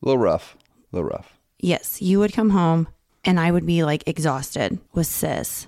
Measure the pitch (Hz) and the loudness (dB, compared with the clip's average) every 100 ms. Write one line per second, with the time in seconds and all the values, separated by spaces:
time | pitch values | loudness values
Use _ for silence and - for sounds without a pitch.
0 | 135 131 98 80 - - _ _ _ 92 | 0 2 2 0 -4 -20 _ _ _ -6
1 | 78 - - _ _ _ 180 170 - - | -4 -6 -12 _ _ _ -2 -2 -4 -6
2 | 185 196 208 226 220 196 165 165 160 - | 0 2 2 2 2 4 4 2 0 -8
3 | _ _ 190 180 165 175 165 170 151 151 | _ _ 0 2 2 2 2 0 2 0
4 | - 160 156 131 - 147 104 - - 175 | -2 -2 -2 -2 -6 -4 -2 -4 -4 -4
5 | 160 - 156 - - - | -2 -4 -4 -4 -6 -10